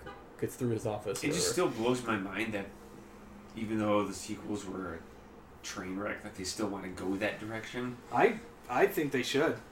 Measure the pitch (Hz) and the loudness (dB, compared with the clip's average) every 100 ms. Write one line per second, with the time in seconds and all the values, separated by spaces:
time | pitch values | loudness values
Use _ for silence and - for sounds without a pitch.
0 | - - - - 110 - 120 107 110 104 | -14 -14 -16 -6 -6 0 0 2 0 -2
1 | - - 143 165 - 170 170 113 120 123 | -2 0 0 2 2 4 2 4 2 2
2 | 113 104 98 98 110 101 95 - - - | 2 0 0 -2 -2 -2 -4 -10 -16 -16
3 | - - - - - 113 110 110 104 104 | -18 -18 -16 -16 -12 -6 -2 2 6 6
4 | 98 90 - 104 107 101 95 92 90 82 | 4 -2 -6 -6 -4 -4 -4 -6 -6 -8
5 | - - - - - - - 104 92 95 | -12 -18 -18 -20 -20 -14 -10 -8 -4 -2
6 | 104 - 104 92 92 - 101 98 92 87 | -2 -4 -8 -6 -6 -2 -2 -2 -6 -4
7 | 92 95 104 101 107 110 - 123 123 123 | -2 2 0 -2 -6 -6 -4 -4 -4 -6
8 | - 120 208 226 - - - 127 185 175 | 0 6 6 6 -6 -16 -2 4 6 4
9 | 147 131 - 135 156 - - | 2 2 4 4 4 2 -6